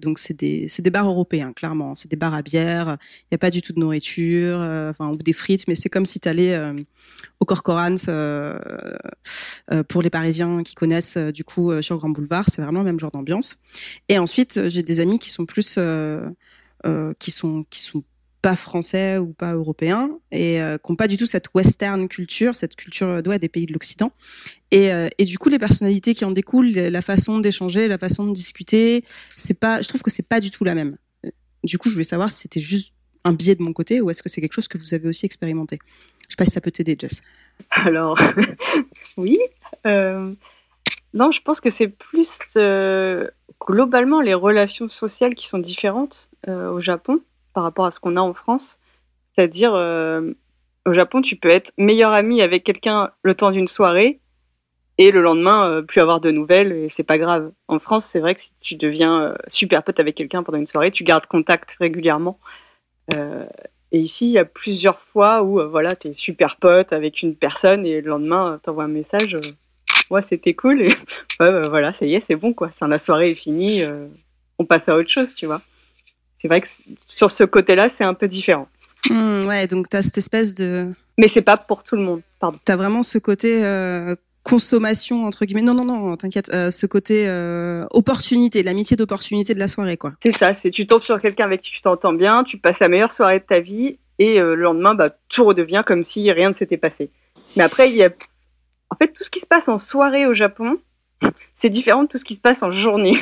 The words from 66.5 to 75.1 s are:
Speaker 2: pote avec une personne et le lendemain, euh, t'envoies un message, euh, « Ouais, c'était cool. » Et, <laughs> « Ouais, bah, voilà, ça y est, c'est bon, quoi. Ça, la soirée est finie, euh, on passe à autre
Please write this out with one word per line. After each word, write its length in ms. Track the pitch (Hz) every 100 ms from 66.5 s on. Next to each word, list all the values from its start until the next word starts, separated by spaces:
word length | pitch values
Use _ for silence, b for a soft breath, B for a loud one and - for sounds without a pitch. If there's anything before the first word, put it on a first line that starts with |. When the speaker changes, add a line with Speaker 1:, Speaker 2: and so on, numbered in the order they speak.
| -
Speaker 2:
pote 360 | 180 180 185
avec 300 | 156 156 -
une 120 | 170
personne 500 | 151 143 - 190 202
et 160 | 180 156
le 80 | 151
lendemain, 440 | 147 151 180 180
euh, 60 | 151
t'envoies 260 | - 156
un 40 | 151
message, 460 | 151 151 202 214
euh, « 60 | 170 147 147 _ _ - - -
Ouais, 120 | 190
c'était 320 | 196 170 -
cool. » 280 | 165 254 277
Et, 60 | 190
<laughs> « 340 | 156 - - - -
Ouais, 100 | 170
bah, 180 | 185 156
voilà, 240 | 151 147 190
ça 80 | 147
y 80 |
est, 80 | 185 -
c'est 100 | 156
bon, 160 | 214
quoi. 180 | 233 170 -
Ça, 80 | 151
la 140 | 151
soirée 320 | - 156 170
est 20 |
finie, 480 | 160 156 160 196 208
euh, 240 | 151 147 143 151 _ _ _ -
on 60 |
passe 240 | 175 165 175
à 80 | 160
autre 140 | 165